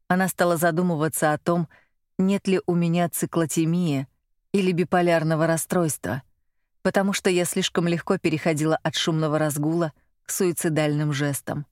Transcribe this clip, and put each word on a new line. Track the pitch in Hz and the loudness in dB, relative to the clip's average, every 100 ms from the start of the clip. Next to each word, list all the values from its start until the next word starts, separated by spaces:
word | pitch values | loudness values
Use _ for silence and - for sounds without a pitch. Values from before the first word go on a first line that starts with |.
| - | -2
она | 180 185 | 0 0
стала | - 175 170 | 0 0 2
задумываться | 170 160 180 156 156 - 156 | 2 2 0 0 -2 0 0
о | 151 | 0
том, | - 175 160 - _ _ _ - | 0 0 -2 -8 _ _ _ -2
нет | 190 202 202 | 0 0 0
ли | 185 - | -2 0
у | 175 | 0
меня | 170 170 170 | 2 0 0
циклотемии | - 170 170 160 170 160 175 170 139 139 _ _ _ _ | -2 -4 -2 0 0 0 0 0 -2 -4 _ _ _ _
или | 202 185 | -2 0
биполярного | 170 180 180 175 165 156 156 165 | 0 0 2 4 2 2 0 2
расстройства, | 160 - 185 160 - - 139 - _ _ _ _ _ | 0 0 0 0 -2 -6 -6 -8 _ _ _ _ _
потому | 185 196 196 | -2 0 0
что | 196 202 | 0 0
я | 180 | 0
слишком | 175 190 180 - 170 | 0 -2 -2 0 0
легко | 170 - 190 | 0 0 0
переходила | 170 151 175 151 156 156 | 0 0 0 0 0 0
от | 160 - | -2 -2
шумного | - 160 156 156 | -2 0 0 0
разгула | 156 147 151 170 160 - _ _ - | 0 -2 -2 0 -2 -6 _ _ -8
к | |
суицидальным | - 185 165 175 151 151 147 151 | -2 -2 0 -2 0 0 0 0
жестам. | 139 147 139 - 151 - | 0 -2 -4 -6 -8 -8